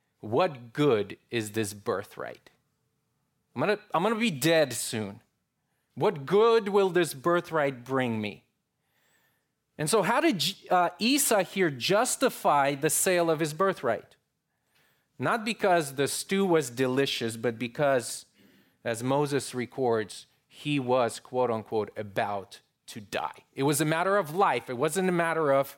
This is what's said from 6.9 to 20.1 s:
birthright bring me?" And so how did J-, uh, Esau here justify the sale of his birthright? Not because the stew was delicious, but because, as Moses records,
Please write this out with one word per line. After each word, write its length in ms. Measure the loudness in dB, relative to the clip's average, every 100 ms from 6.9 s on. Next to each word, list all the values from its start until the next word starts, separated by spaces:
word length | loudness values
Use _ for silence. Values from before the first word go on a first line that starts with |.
| 2 0
birthright 680 | -2 0 0 0 0 0 -2
bring 360 | -4 0 0 -2
me?" 240 | -4 -8 _ _ _ _ _ _ _ _ _ _ _ _ _ -8
And 120 | 0
so 120 | 2
how 180 | 2 2
did 180 | 2 0
J-, 300 | -4 -6 0
uh, 180 | 2 2 0
Esau 460 | 0 2 2 2
here 260 | 0 0 0
justify 1040 | 0 0 2 2 0 -2 0 2 4 2
the 160 | 0 0
sale 400 | 0 2 2 2
of 100 | 0
his 120 | -2
birthright? 640 | 0 -2 0 -2 -2 -6 _ _ _ _ _ _ _ _ _ _ -6
Not 260 | -2 -2
because 500 | -2 0 4 4 2
the 140 | -2 -2
stew 380 | -2 -2 2 4
was 240 | 4 2
delicious, 680 | 0 0 2 0 0 -4 -2
but 220 | -4 -4
because, 640 | -6 0 2 2 -2 -12 -14 _ _ _ _ _
as 200 | -6 -4
Moses 500 | 0 0 0 -2 -4
records, 720 | -6 -6 -2 0 0 -2